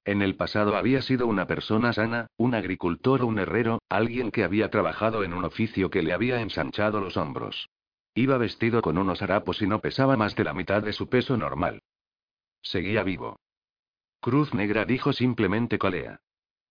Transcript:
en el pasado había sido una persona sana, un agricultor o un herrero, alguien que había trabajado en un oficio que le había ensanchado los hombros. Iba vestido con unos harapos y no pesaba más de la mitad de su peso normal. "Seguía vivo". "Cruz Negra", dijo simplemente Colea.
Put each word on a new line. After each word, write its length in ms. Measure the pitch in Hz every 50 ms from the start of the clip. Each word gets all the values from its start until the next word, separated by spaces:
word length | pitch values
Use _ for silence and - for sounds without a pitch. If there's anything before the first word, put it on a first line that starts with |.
| _
en 180 | 101 101 101 101
el 120 | 98 92
pasado 420 | - 87 - - 107 104 104 104
había 240 | 98 90 117 135 131 117
sido 260 | - 131 120 123 117
una 180 | 107 95 87
persona 460 | 82 82 80 - - 110 113 120 120 110
sana, 340 | 104 110 113 117 120 113 - _
un 180 | - 113 127 123
agricultor 680 | 110 90 90 92 - - 87 85 82 - 127 135 127 123
o 40 |
un 120 | 117 110 101
herrero, 400 | 92 - 82 113 120 113 113 - - _
alguien 440 | 92 101 113 120 117 123 123 104 -
que 100 | 117 98
había 280 | 82 98 107 107 -
trabajado 520 | - 107 90 80 80 - 107 110 107 110 98
en 100 | 87 85
un 120 | 90 87
oficio 440 | 85 - - 113 107 - 98 92 82
que 140 | - 95 82
le 100 | 80 87
había 280 | 87 113 123 127 123
ensanchado 600 | 110 95 - 85 76 65 - - 104 107 107 104
los 160 | 98 90 -
hombros. 540 | 104 82 71 64 58 55 53 - - - - _ _ _ _ _ _ _ _ _
Iba 240 | 110 131 131 139 127
vestido 440 | 117 95 - - 113 117 113 117 -
con 160 | 85 76 87
unos 240 | 98 95 85 - 101
harapos 400 | 90 95 107 - 95 87 - 107
y 60 | 95
no 120 | 107 110
pesaba 360 | - 73 - - 135 135 135
más 180 | 110 107 101 104
de 80 | - 101
la 100 | 80 73
mitad 300 | 90 87 - 98 107 107
de 100 | 107 98
su 160 | - 101 -
peso 280 | - 123 120 - 131
normal. 440 | 110 76 69 67 73 87 80 - - - _ _ _ _ _ _ _ _ _ _ _ _ _ _ _
"Seguía 440 | - - - 95 85 95 107 107 95
vivo". 340 | 95 90 - 58 - 104 - _ _ _ _ _ _ _ _ _ _ _ _ _ _ _ _
"Cruz 320 | - 123 123 147 151 147 -
Negra", 320 | 107 104 104 104 110 101
dijo 280 | 87 123 127 - 147 127
simplemente 680 | - 120 127 117 - 107 90 98 113 120 110 107 98
Colea. 420 | - 98 90 80 62 55 50 - _ _ _ _ _ _ _ _ _ _